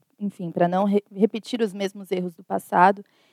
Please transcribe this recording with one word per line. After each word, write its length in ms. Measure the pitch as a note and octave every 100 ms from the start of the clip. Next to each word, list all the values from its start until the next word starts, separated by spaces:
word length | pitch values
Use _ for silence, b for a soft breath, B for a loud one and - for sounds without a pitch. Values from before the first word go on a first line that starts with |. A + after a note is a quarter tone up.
| _ -
enfim, 320 | G3+ - F3
pra 160 | D#3 F3
não 180 | F#3
re-, 180 | G#3 G3+ -
repetir 480 | G3 G#3+ A3+ - B3
os 100 | A3+
mesmos 380 | G3 G3 G3+ F#3+
erros 240 | F#3 F3+
do 80 | E3+
passado. 600 | - G3 - F#3 F#3 G3+ - _ _